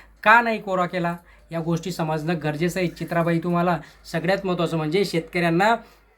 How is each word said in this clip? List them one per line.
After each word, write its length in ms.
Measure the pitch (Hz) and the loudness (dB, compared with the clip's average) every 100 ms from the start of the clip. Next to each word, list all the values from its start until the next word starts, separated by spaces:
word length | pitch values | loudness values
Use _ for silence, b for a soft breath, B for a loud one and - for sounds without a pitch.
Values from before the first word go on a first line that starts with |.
| B - | B -2
का 180 | 208 226 | 6 6
नाही 200 | 233 220 | 6 -2
कोरा 240 | 208 185 175 | -2 -2 0
केला?" 320 | 180 170 175 b b - | -2 -4 -4 b b -10
या 80 | 165 | -6
गोष्टी 320 | 165 165 190 | -2 -2 -2
समजणं 480 | 175 160 160 151 175 | -4 -2 -2 -2 -2
गरजेचं 360 | 151 147 175 180 | -2 -2 -2 0
आहे. 100 | 175 | -2
चित्राबाई, 500 | - 170 170 165 170 | -4 -4 0 0 0
तुम्हाला 380 | 175 175 175 165 B B - | 0 0 2 0 B B -10
सगळ्यात 340 | 165 165 196 190 | -4 -2 -2 -2
महत्त्वाचं 320 | 170 165 160 | -2 -2 -2
म्हणजे 280 | 156 180 180 | 0 0 0
शेतकऱ्यांना 720 | 170 165 180 175 165 208 226 B B _ | -2 -4 -2 0 4 4 2 B B _